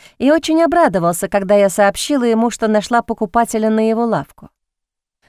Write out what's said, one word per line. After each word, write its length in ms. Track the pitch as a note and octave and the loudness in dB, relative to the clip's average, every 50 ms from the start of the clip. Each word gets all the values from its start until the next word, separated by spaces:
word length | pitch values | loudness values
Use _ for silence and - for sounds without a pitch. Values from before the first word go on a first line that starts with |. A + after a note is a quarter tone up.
| _ - _ - | _ -20 _ -2
и 120 | A#3 C4+ | 2 2
очень 300 | D4+ E4 D4+ - D#4 D#4+ | 2 2 2 0 0 0
обрадовался, 640 | E4+ E4 D#4+ F4 E4 B3+ F3 F#3+ E3 E3+ F3 - - F#3 | 0 2 2 2 2 2 2 0 0 0 -2 -2 -4 -4
когда 280 | - G3+ G3 F#3 G#3 | -2 -2 0 2 2
я 140 | G3+ G3+ G3 | 4 2 2
сообщила 540 | - - G3+ G3 G3+ - - - D4 C#4 A#3+ | 2 2 2 2 0 -2 -4 -4 -2 0 0
ему, 280 | A#3+ A3+ A3 A3+ A#3+ | 0 0 0 0 -2
что 160 | A3+ - - G#3+ | -2 -4 -2 -2
нашла 340 | G#3+ G#3+ G3 - A#3+ A#3 | 0 -2 -2 -2 -2 -2
покупателя 720 | - - A3+ - A#3 F#3+ - A#3+ A#3 A3+ - A3 A3 A3 | -2 -2 -6 -6 -6 -2 0 0 0 0 -2 -2 -2 0
на 180 | A3 A3 A3 A3 | 0 0 0 0
его 160 | A3 A3+ A#3 | 0 0 -2
лавку. 440 | A#3 G#3+ D#3 C3+ - _ _ - - _ _ _ _ _ _ _ _ _ _ _ _ _ _ _ | -2 -2 -4 -6 -8 _ _ -20 -20 _ _ _ _ _ _ _ _ _ _ _ _ _ _ _